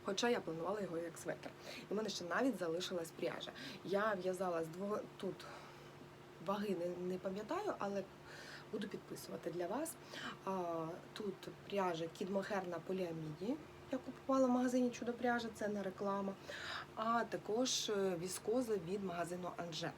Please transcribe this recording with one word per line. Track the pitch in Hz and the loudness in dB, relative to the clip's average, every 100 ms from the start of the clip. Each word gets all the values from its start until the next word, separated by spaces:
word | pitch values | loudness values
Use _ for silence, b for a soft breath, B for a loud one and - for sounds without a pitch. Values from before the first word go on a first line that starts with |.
Хоча | - 196 240 | 0 2 4
я | 240 | 4
планувала | - 165 170 214 | 2 -2 0 0
його | 185 165 | 0 -2
як | 170 160 | -2 -4
светр. | 165 151 - - B B - | -6 -4 -6 -10 B B -2
І | |
в | 202 | 0
мене | 214 | 2
ще | - 175 | -2 0
навіть | 180 262 190 | 4 4 4
залишилась | 175 165 180 180 165 | 0 0 0 -2 -4
пряжа. | - 165 - - - B B | -2 -2 -2 -8 -8 B B
Я | - 196 220 | 0 4 4
в'язала | 202 185 180 185 170 | 2 2 2 2 2
з | 160 | 0
двох, | 165 202 214 - - | -2 0 0 -2 -4
тут | 190 151 - B B B B - - - - - 160 | -4 -4 -10 B B B B -16 -16 -16 -16 -6 0
ваги | 202 208 175 | 2 2 2
не, | 175 180 180 | 0 0 -2
не | 185 | -2
пам'ятаю, | 196 190 214 339 415 - | -2 -4 0 0 0 0
але | 202 202 190 - B B B B - | 0 0 -4 -10 B B B B -6
буду | 208 202 | -4 -4
підписувати | 180 - 160 - 196 170 | -6 -8 -10 -8 -6 -4
для | 165 175 | -2 0
вас. | 233 320 - B B B - - | 0 -2 -6 B B B -6 -2
А, | 190 175 165 160 180 - | 0 0 0 -2 -4 -10
тут | - 208 - - 160 - | -4 -4 -4 -8 -10 -2
пряжа | 202 180 165 165 - | 2 4 2 -2 -2
Кід | 190 | 0
Мохер | 196 190 202 180 | 2 2 0 0
на | 170 | -4
поліаміді. | 165 190 175 165 156 151 196 302 - - - | 0 0 2 0 -4 -2 -2 -2 -4 -14 -4
Я | 262 | -4
купувала | - - - 269 262 | -2 -8 4 6 8
в | |
магазині | 247 254 254 247 | 8 6 6 4
Чудо | 240 233 | 2 -4
пряжа, | 233 240 240 226 214 | 2 4 4 2 0
це | 214 | 0
не | 208 | 2
реклама. | 190 190 202 196 196 196 B B B B - - | -2 0 2 2 0 -2 B B B B -6 -2
А | 220 233 | 4 4
також, | 220 175 - 220 254 - - | 4 -2 0 2 4 2 2
е, | 202 196 175 | 4 4 2
віскоза | 180 - - 240 240 208 165 | -2 -2 2 2 4 0 0
від | 202 | 0
магазину | 196 175 165 180 175 170 | 0 0 0 -2 -4 -4
Анже. | 170 156 165 | -4 -2 -2